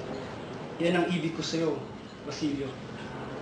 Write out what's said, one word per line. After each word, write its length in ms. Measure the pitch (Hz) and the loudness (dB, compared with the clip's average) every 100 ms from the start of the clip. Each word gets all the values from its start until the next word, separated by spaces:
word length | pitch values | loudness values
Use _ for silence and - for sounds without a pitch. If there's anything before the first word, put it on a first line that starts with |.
| - - - - - - - - | -2 -4 -4 -6 -6 -6 -4 2
Yan 120 | 170 175 | 4 6
ang 60 | 170 | 6
ibig 240 | 175 160 | 4 2
ko 80 | 156 | 0
sa'yo, 400 | - 165 160 135 113 - - - 147 | 0 4 4 2 -2 -8 -10 -8 -6
Basilio. 400 | 135 151 139 135 - - - - - - - | 0 2 2 0 -4 -6 -6 -6 -6 -4 -4